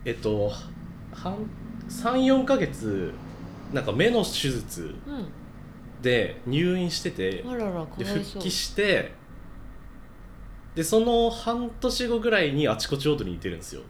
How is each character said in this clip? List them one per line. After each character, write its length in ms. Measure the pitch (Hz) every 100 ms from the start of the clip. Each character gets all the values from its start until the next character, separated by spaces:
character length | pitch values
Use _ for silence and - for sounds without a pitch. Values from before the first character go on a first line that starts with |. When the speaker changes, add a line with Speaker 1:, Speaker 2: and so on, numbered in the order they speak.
Speaker 1:
え 60 | 123
っ 40 | 113
と、 360 | 110 107 104 - - - - - -
半、 340 | - 180 202 214 - - - -
三、 340 | - 233 254
四 220 | 262 269
ヶ 140 | 262 262
月、 520 | 160 - 110 98 85 - - - - - -
な 80 | 139
ん 40 | 110
か 60 |
目 180 | 104 208
の 120 | 240
手 280 | 185 - 143
術 440 | 120 104 - 165 - 277
Speaker 2:
う 40 |
ん。 220 | 285 175 - - - - - - -
Speaker 1:
で 400 | 123 123 92 - 120
入 300 | 139 175 185
院 140 | 175
し 100 | 156
て 120 | 175
て、 300 | - 92 92 247
Speaker 2:
あ 60 |
ら 100 | 247
ら、 60 | 208
か 80 | 175
わ 80 | 156 -
い 60 |
そ 80 | 196
う。 60 | 208
Speaker 1:
で、 40 |
復 160 | 196 196
帰 100 | 185
し 260 | - - -
て、 380 | 208 151 - - - - - - - - - - - - - - - - -
で、 100 | -
そ 160 | 160 220
の 300 | 233 233 233
半 400 | 226 - 240 240 -
年 260 | 254 226 247
後 120 | 233
ぐ 100 | 226
ら 120 | 214
い 100 | 156
に 160 | 139 143
あ 80 | 113
ち 100 | -
こ 120 | 143
ち 100 | 143
オ 60 |
ー 40 | 147
ド 60 |
リ 60 | 92
ー 40 | 85
に 40 |
出 80 | 98
る 80 | 85
ん 40 |
で 40 |
す 80 | -
よ。 80 | 67 60